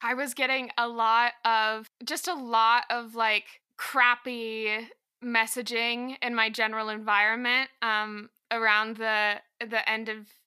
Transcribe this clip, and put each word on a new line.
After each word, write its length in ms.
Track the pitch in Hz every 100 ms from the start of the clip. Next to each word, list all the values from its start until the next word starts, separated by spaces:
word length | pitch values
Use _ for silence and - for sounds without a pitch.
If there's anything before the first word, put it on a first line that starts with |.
I 100 | 233
was 200 | 254 277
getting 360 | 240 262 262 247 -
a 100 | 240
lot 460 | 233 226 226 240 - 233
of, 420 | 226 220 220 220 - 240
just 220 | 311 -
a 60 |
lot 520 | 330 247 233 226 240 -
of, 260 | 240 233 226
like, 280 | 220 208 - - _ -
crappy 1120 | - 269 247 240 254 240 226 220 214 214 226 - _ _
messaging 920 | 247 233 226 247 240 233 233 240 247 262
in 120 | 247 233
my 140 | 220
general 400 | 220 220 220 220
environment, 800 | 214 214 202 208 226 247 254 262 -
um, 480 | 226 214 214 208 208 _ -
around 460 | 233 226 214 220 220
the, 440 | 226 214 208 208 - -
the 280 | 233 220 -
end 200 | 220 220
of 180 | 220 208 _